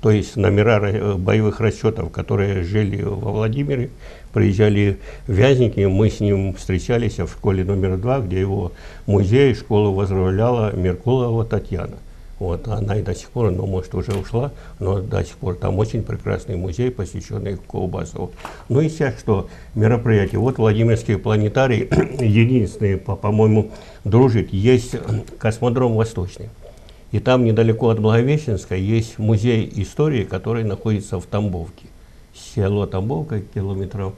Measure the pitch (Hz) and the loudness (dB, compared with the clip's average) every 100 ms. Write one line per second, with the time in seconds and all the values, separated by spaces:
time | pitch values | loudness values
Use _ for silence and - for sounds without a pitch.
0 | 113 107 92 - 98 98 104 110 101 104 | 4 4 2 0 2 4 4 4 2 -2
1 | 101 98 92 107 107 98 110 - 110 - | -2 -2 2 2 2 2 -2 0 -2 -2
2 | 82 - 90 104 101 98 87 104 104 101 | -6 -6 -4 0 0 -2 -2 0 0 -2
3 | 101 98 107 104 110 123 143 135 120 - | -4 -4 -4 -2 -2 -2 -2 -2 -4 -8
4 | - - - - 101 95 107 101 101 98 | -20 -20 -6 2 2 4 4 4 2 0
5 | - - - 95 127 131 117 - 98 95 | -8 -16 -4 4 6 6 4 2 2 4
6 | 107 - 104 98 98 95 - 92 - 120 | 2 2 0 2 0 -4 -4 -4 0 0
7 | 117 - 85 - - 95 92 101 92 92 | 0 -4 -8 -4 0 0 0 0 0 0
8 | 113 135 107 92 95 98 90 - - - | 0 -2 -2 -2 -2 -2 -4 -8 -18 -14
9 | - 101 98 120 139 113 - 104 104 95 | 0 2 4 6 6 4 0 2 2 2
10 | 101 95 92 95 117 120 107 92 92 90 | 0 0 0 2 2 2 0 0 -2 -2
11 | - 131 120 117 110 104 - 92 - - | 0 0 0 0 -2 -2 -4 -8 -8 -12
12 | - - - - 92 87 117 107 104 104 | -18 -20 -18 -10 -6 -6 -4 -4 -2 -4
13 | 98 92 - - 113 92 98 95 - 87 | -4 -6 -8 -2 0 0 -2 -4 -4 -6
14 | 87 98 95 113 135 - - - 95 98 | -4 -4 -4 -4 -4 -8 -18 -8 -4 -2
15 | 101 104 92 - - 87 98 95 107 120 | -2 -4 -4 -6 -8 -4 -2 0 -2 -2
16 | - - 104 98 - 95 90 85 123 123 | -6 -6 -4 -6 -4 -6 -6 -2 -4 -2
17 | 95 98 - 104 101 98 - - 95 - | -8 -8 -10 -8 -6 -8 -8 -6 -6 -6
18 | - - 90 - - - - 120 156 156 | -8 -8 -10 -12 -16 -16 -2 0 0 0
19 | 143 117 - 98 - - - - 110 120 | -4 -4 -2 -2 -2 -12 -10 0 2 2
20 | 113 107 98 98 117 127 110 107 117 113 | 2 2 2 0 0 2 2 4 4 2
21 | - 101 95 107 107 135 131 110 - - | 0 -2 0 0 2 2 2 2 2 2
22 | 165 127 120 104 117 127 101 - 104 95 | 2 2 2 4 6 4 0 0 0 0
23 | - 98 107 107 110 107 107 - - - | -4 -4 0 4 6 6 2 -6 -18 -10
24 | - 113 135 110 87 95 107 127 117 - | 2 6 6 4 0 0 4 4 2 -8
25 | - 110 - - 113 110 123 120 127 110 | -4 -6 -6 -4 -2 0 0 2 2 2
26 | 110 - 90 - 107 - - - - - | 0 -2 -6 -8 -16 -16 -20 -20 -20 -20
27 | - 107 110 127 117 110 113 110 120 110 | -6 -4 2 4 4 4 4 4 2 2
28 | 110 110 123 151 151 95 - 92 95 113 | 4 4 4 0 0 -6 -4 -4 0 0
29 | 113 - 107 110 117 113 101 - 95 - | -2 -4 0 2 2 0 0 -4 -6 0
30 | 151 135 95 98 101 117 110 98 113 104 | 0 0 -2 -6 -4 -4 -4 -4 -2 -2
31 | 101 92 - 104 104 90 80 - - - | -2 -8 -6 -4 -2 -4 -8 -14 -20 -20
32 | - - - - - - 98 101 95 98 | -20 -20 -20 -20 -10 -2 0 0 -2 -4
33 | 104 151 147 107 90 - 95 98 95 101 | -4 -4 -4 -6 -6 -6 -6 -6 -6 -6
34 | 95 | -8